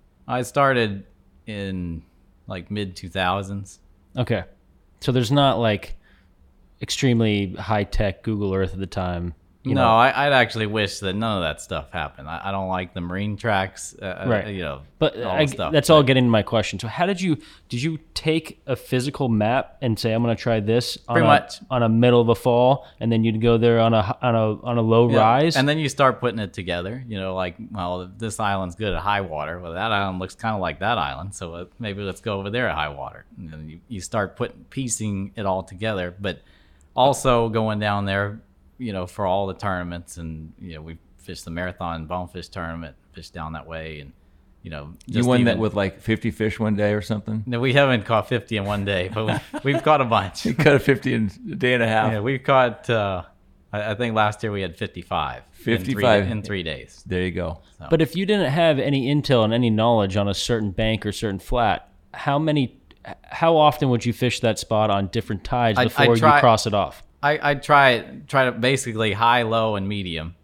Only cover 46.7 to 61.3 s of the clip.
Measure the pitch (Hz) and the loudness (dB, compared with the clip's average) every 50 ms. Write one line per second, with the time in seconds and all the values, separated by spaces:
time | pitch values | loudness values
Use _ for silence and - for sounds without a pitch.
46.7 | 104 101 104 104 104 104 92 - 113 104 - - 110 110 107 123 123 117 123 135 | 0 0 0 0 0 0 -2 -4 -6 -6 -4 -6 -6 -6 -6 -4 -4 -2 0 2
47.7 | 120 143 143 135 127 113 98 - 120 107 98 - 127 117 - - 113 104 98 101 | 4 4 4 4 2 0 0 0 0 0 0 0 -2 -4 -4 -2 -4 -4 -2 -2
48.7 | 104 104 98 101 101 92 90 95 107 107 110 110 110 - - - - 302 - 135 | -2 -2 -2 -2 -2 -2 -2 -4 -4 -4 -4 -2 -4 -4 -6 -8 -12 -6 -2 -2
49.7 | 143 135 - 151 156 147 131 120 113 104 95 95 - - - 226 233 - 151 151 | -2 0 2 4 4 4 4 2 2 0 0 0 -6 -6 -4 -4 0 2 4 6
50.7 | 143 135 - - 139 131 - 127 123 117 110 98 - - 254 208 151 - 123 123 | 6 4 4 4 2 2 2 -2 -2 0 -2 -2 -4 -8 -12 -10 -8 -2 0 2
51.7 | 127 123 113 110 110 110 107 107 113 107 104 123 139 127 135 - 139 131 127 120 | 2 2 2 2 2 2 2 2 0 -2 -2 -2 -4 -4 0 2 4 4 4 4
52.7 | 107 - - - 120 110 104 101 95 90 85 - _ _ _ _ _ _ _ _ | 0 -4 -4 -2 0 0 0 0 -2 -4 -6 -10 _ _ _ _ _ _ _ _
53.7 | - 104 104 110 107 101 123 117 110 110 107 104 107 - - 110 101 101 95 90 | -8 -6 -4 -4 -4 -4 -2 -2 2 2 2 2 2 -2 -4 -4 -4 -2 -4 -6
54.7 | 82 - 113 95 - - 85 - 101 85 76 67 62 62 - _ _ - - 233 | -6 -6 -10 -8 -8 -10 -10 -4 -2 -2 -2 -2 -6 -10 -16 _ _ -8 -2 0
55.7 | 226 185 185 - - 202 202 120 110 101 98 95 113 107 98 - 104 95 87 80 | 0 0 0 -2 -2 0 4 4 4 4 4 0 -2 -6 -6 -6 -6 -6 -6 -6
56.7 | 76 65 62 - - - - - 92 90 90 92 85 90 87 82 - - - _ | -8 -10 -12 -18 -20 -18 -10 -6 -4 -2 -2 -2 -4 -4 -6 -6 -8 -10 -14 _
57.7 | _ - 80 73 - 127 160 - - 170 196 185 214 208 180 127 135 170 170 165 | _ -14 -6 0 2 2 2 0 -2 -4 -2 0 0 0 0 0 0 2 4 4
58.7 | 151 131 113 135 143 135 127 123 147 147 - - 139 120 110 107 113 120 123 117 | 4 2 2 0 0 0 0 2 0 0 2 2 4 4 4 4 2 2 2 2
59.7 | 110 107 110 117 120 113 101 95 95 104 101 101 95 - - - 123 113 107 101 | 2 2 4 4 4 4 2 2 0 0 0 0 -2 -4 -2 -2 -2 -2 -2 -4
60.7 | 90 - 110 110 110 107 - 107 101 - - 107 | -2 -2 0 0 0 -2 -2 -4 -6 -4 -4 -4